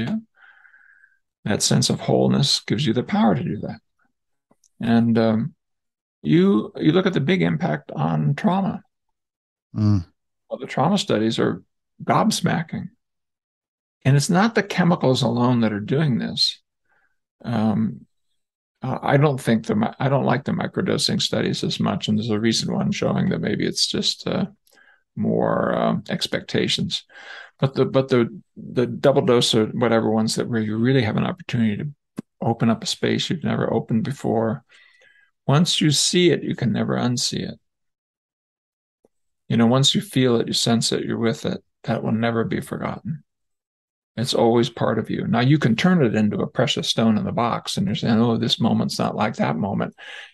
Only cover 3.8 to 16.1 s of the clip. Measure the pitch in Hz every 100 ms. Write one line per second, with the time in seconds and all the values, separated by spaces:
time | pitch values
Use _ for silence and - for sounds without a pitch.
3.8 | _ _ _ _ _ _ _ _ _ _
4.8 | 117 117 117 113 113 110 139 - _ _
5.8 | _ _ _ _ 147 156 196 214 - -
6.8 | 165 170 180 175 139 185 165 160 175 151
7.8 | - - 160 160 151 143 208 185 175 160
8.8 | - _ _ _ _ _ _ _ _ 113
9.8 | 107 101 87 _ _ _ _ 110 135 -
10.8 | 151 202 - 110 113 117 120 113 - _
11.8 | _ _ - 147 214 - 175 165 165 113
12.8 | - - _ _ _ _ _ _ _ _
13.8 | _ _ 135 143 - 175 220 220 196 -
14.8 | 170 175 131 120 117 117 123 123 110 104
15.8 | 104 135 156